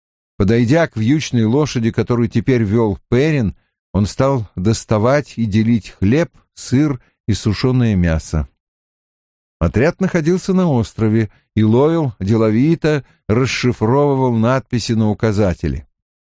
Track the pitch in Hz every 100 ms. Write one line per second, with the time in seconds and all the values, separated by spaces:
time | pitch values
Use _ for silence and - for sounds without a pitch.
0 | _ _ _ - 98 117 117 160 160 -
1 | 110 151 - 120 110 131 151 127 113 110
2 | 104 120 117 117 110 127 107 113 110 87
3 | - 120 156 147 101 - _ _ _ 92
4 | 101 - 135 135 104 - 92 110 - 107
5 | 113 147 - - 113 101 110 117 - -
6 | 95 143 170 _ _ - - 127 151 131
7 | _ _ - 98 113 101 127 127 117 98
8 | 87 80 - 78 73 _ _ _ _ _
9 | _ _ _ _ _ - 185 208 156 -
10 | 185 175 156 180 - 185 180 127 110 -
11 | 110 110 110 _ _ - 107 117 147 165
12 | 147 - 95 113 110 107 143 165 156 151
13 | - _ - 107 127 - 127 - 110 139
14 | 147 135 131 117 113 131 - 120 - 113
15 | 110 104 113 101 101 87 80 69 - _
16 | _ _